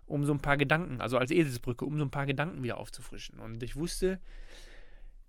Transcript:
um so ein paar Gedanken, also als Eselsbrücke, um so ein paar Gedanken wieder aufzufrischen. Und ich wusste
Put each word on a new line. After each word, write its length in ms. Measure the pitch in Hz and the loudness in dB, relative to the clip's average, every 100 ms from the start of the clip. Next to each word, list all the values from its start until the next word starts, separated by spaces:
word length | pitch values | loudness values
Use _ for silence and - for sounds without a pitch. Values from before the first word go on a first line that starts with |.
| - | -4
um 200 | 143 143 | 0 2
so 80 | |
ein 80 | 147 | 2
paar 160 | 143 143 | 4 4
Gedanken, 420 | 135 156 - 127 | 6 4 2 -4
also 180 | 117 123 | 2 2
als 140 | 123 | 4
Eselsbrücke, 540 | 175 156 120 127 120 139 | 6 4 2 -4 -2 -2
um 120 | 151 | 0
so 60 | |
ein 80 | 143 | 0
paar 140 | 143 139 | 0 -2
Gedanken 360 | 139 156 190 | 0 -2 -2
wieder 160 | 120 104 | -4 -4
aufzufrischen. 600 | 107 - - - - 117 | -8 -10 -12 -12 -12 -12
Und 240 | 110 113 | -10 -8
ich 140 | 120 139 | -6 -4
wusste 420 | 170 - 185 190 - - - - - - - - - - | -4 2 2 2 -6 -12 -12 -14 -16 -14 -16 -14 -16 -16